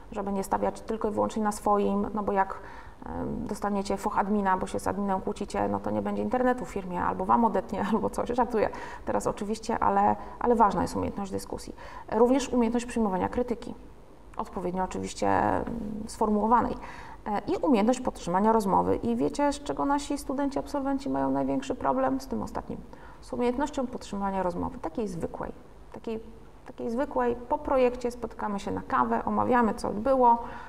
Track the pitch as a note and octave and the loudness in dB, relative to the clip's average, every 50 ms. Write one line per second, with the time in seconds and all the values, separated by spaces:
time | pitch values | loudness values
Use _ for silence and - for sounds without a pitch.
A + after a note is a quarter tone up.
0 | - - - G#3 G3 G3 G3+ F#3+ F#3+ - G#3 G3+ G3+ G3 G3 - - - A3 G#3+ | -16 -10 -8 -6 -4 -2 -2 -2 0 0 0 0 0 0 -2 -4 -6 -6 -4 -2
1 | - G#3+ G#3 G#3+ G#3 G#3 - A3 G#3+ G#3 G#3+ - - G#3 G3+ G3+ G3+ G3 G3 G3+ | -2 0 0 0 0 0 0 0 0 0 0 2 2 4 4 6 4 4 2 0
2 | G3+ - - G#3+ G3+ G3+ G3+ G3 F#3+ F#3+ - - - - - - - - - - | 0 -2 -2 -2 -2 0 2 2 2 2 -2 -8 -12 -14 -14 -14 -16 -16 -16 -14
3 | - - - - - - - - - - G#3 - - G3+ G#3 G3 F#3+ - G3 G3 | -12 -8 -6 -6 -4 -4 -4 -6 -6 -6 -6 -4 -2 -2 -2 -2 0 -2 -2 -2
4 | - G#3+ - - G#3 F#3+ G#3+ G#3 G3 F#3+ F#3 F3+ G3 F#3+ - G3+ - F#3+ F#3+ G3 | -2 0 0 0 2 2 2 2 4 2 2 2 0 -2 -4 -2 -2 -2 -2 0
5 | G3+ G3 F#3+ F#3+ F#3+ G3+ G#3 - G3+ - - G3+ G#3 G3+ G3+ G3 G#3 G#3 G#3+ G#3+ | 0 0 0 0 -2 -4 -4 -4 -6 -4 -2 0 0 0 0 -2 -2 -2 -2 0
6 | G3+ G#3 G3+ G3+ G#3 G#3+ B3+ B3 B3 B3+ B3+ B3+ F3 - - G3+ F#3 F3+ F3 F3 | 0 -2 -2 -2 0 0 2 2 4 2 2 0 -2 -6 -6 -8 -6 -4 -4 -2
7 | F3+ F3 F#3 F#3 F#3+ G#3 A3+ A#3+ A#3 G#3+ G3 F#3+ F#3 - G3+ F#3 G3 F#3+ A3+ G3+ | -2 0 0 -2 2 2 4 4 4 4 4 0 0 -2 -4 -2 0 0 0 0
8 | G3 G3 - G3+ - - A#3+ C4 A#3 B3 - G#3 G3 - - - - - - - | 0 0 -2 -2 -2 0 0 0 0 2 2 2 2 0 0 -6 -10 -12 -12 -8
9 | - - - G3+ - - - - G#3 G3 A3 - - - A3+ - - G3+ G3 G3 | 0 2 2 2 2 0 0 -2 -2 -4 -4 -4 -2 -2 0 4 4 4 6 6
10 | G3+ G#3 G#3 - - - - - - A#3+ A#3+ A3 A3 G3 F#3+ F3 E3+ E3+ - G3 | 6 6 4 2 -2 -8 -6 0 4 4 8 8 8 6 6 2 0 0 -2 -2
11 | F3 - - G3+ G3 F#3+ G3 G3 - - - - - - - - - - - - | -2 -2 -2 -4 -6 -4 -6 -6 -6 -6 -8 -8 -8 -12 -12 -14 -14 -14 -14 -14
12 | - - - A3 B3 A#3+ B3+ C#4 C#4 - - B3 A#3 A3 A#3 A#3+ A#3+ - - A#3+ | -8 -2 4 6 6 6 6 4 2 2 2 2 2 2 2 0 -2 -2 0 0
13 | A3 G3+ F#3 F3+ F#3+ G3 - A#3+ B3 B3 A3 - - - - - - - - - | 2 2 2 0 0 0 0 -2 -2 -2 -2 -4 -6 -10 -12 -12 -16 -18 -18 -20
14 | - - - - - - - - - - - G3 F3+ F3+ F3 F#3 F#3 F3+ - F#3+ | -20 -20 -20 -20 -20 -14 -10 -10 -10 -8 -6 -6 -4 -2 -2 -2 -2 -2 -4 -6
15 | F#3+ F#3+ - - G3+ - G2 - G#3 G#3 - - - - - A#3 G#3+ G#3 G#3+ G#3+ | -6 -6 -4 0 0 2 4 4 4 2 2 0 -2 -4 -6 -6 -6 -6 -8 -8
16 | G#3+ - - - A3+ G#3+ G#3+ G#3 G#3 A3+ B3 A#3 - - - - - - - - | -8 -10 -2 0 2 2 4 2 4 6 6 4 4 2 -2 -6 -8 -12 -14 -14
17 | - - - - - A3 G3+ G3 - C#4 F4+ - - D#4+ B3+ G3 G#3+ A#3 B3+ B3+ | -14 -14 -14 -12 -6 -4 -4 -2 -2 -2 -2 0 4 4 6 6 6 4 2 2
18 | B3+ A3 - - - E3+ F3 F#3+ G#3 A3 A3+ A3+ G3+ G3 F3 F3 F3 F#3 - - | 0 -4 -4 -4 -4 0 2 4 4 6 6 4 4 4 2 2 2 2 0 0
19 | - A#3 A#3 A#3 C#4 C#4+ C#4+ - C#4+ C#4+ C#4+ - - - C#4 C#4+ C#4+ C#4 C#4+ C#4+ | 0 0 0 2 0 0 2 2 2 2 0 -2 -4 -6 -4 -2 0 2 2 0
20 | C#4+ - C#4+ C#4 - - C4 C#4 C#4+ C#4+ C#4 C#4 C#4 - - C#4+ C4+ C#4 C#4 C4+ | 0 -2 -4 -4 -4 -4 -2 0 -2 0 0 -2 -4 -2 -4 -2 0 0 -2 -2
21 | C#4 C4+ C4 C4+ C4+ C4+ C4+ C#4 C4+ C4 C#4 C4+ C4 - C4 - C4 A#3 B3 C4 | -2 -2 0 0 0 2 2 2 0 0 0 -2 -2 -2 -4 0 2 2 2 2
22 | C4 C4 C4+ C4 - - A#3 G#3+ G3 G#3 - - - - - - - - - - | 2 2 0 -2 -4 -4 -4 -4 -4 -4 -6 -8 -8 -8 -10 -10 -12 -16 -18 -18
23 | - - - - - - C4 A#3+ B3 A#3+ B3 B3+ D4 D4 - C#4+ B3+ A#3+ - G3+ | -18 -18 -18 -18 -12 -8 -4 0 0 0 2 0 -2 -2 -2 -2 -4 -4 -6 -10
24 | - - G3+ G3 G3 G3 G3 F#3+ F#3 F3+ F3 F3 F3 F3 - - - E4 - B3 | -8 -8 -6 -4 -2 -2 0 0 0 0 0 -2 -4 -6 -6 -8 -10 -6 -4 -4
25 | A3 G3+ F3+ D#3+ - - - - - - - - - - - - - - - A3 | -4 -4 -4 -6 -6 -6 -6 -8 -8 -10 -10 -14 -18 -20 -20 -20 -20 -16 -16 -10
26 | - A#3 A3 A3 - - - - - - - - - - - - B3 A#3+ A3+ B3 | -8 -8 -8 -8 -8 -12 -16 -18 -18 -20 -20 -20 -18 -16 -12 -8 -6 -4 -2 -2
27 | D4 C#4+ - B3+ B3 A#3+ A#3+ A#3+ - - D4 D4 - - C#4 C4 B3 B3 B3 B3+ | -2 0 0 0 2 2 0 -2 -2 -2 -2 -2 0 2 4 4 4 4 2 0
28 | - A#3+ A#3+ - A#3 A#3 - - A3 G#3 G3+ G3+ - G3 F#3+ F#3 - - C4 B3 | -4 -6 -4 -6 -8 -10 -8 -6 -6 -4 -4 -4 -4 -4 -4 -4 -2 0 2 2
29 | B3 A3+ A#3 - - G#3+ G#3 G#3 G#3 G#3+ B3 A#3+ A#3 G#3 G3 - - - G3 G#3 | 4 4 2 0 0 0 0 2 2 4 4 4 4 4 0 -2 -4 -4 -4 0
30 | A3 C#4 C4+ C4 B3 A#3+ A#3 A#3+ - - - - - | 2 2 4 6 8 6 6 4 2 -6 -10 -12 -14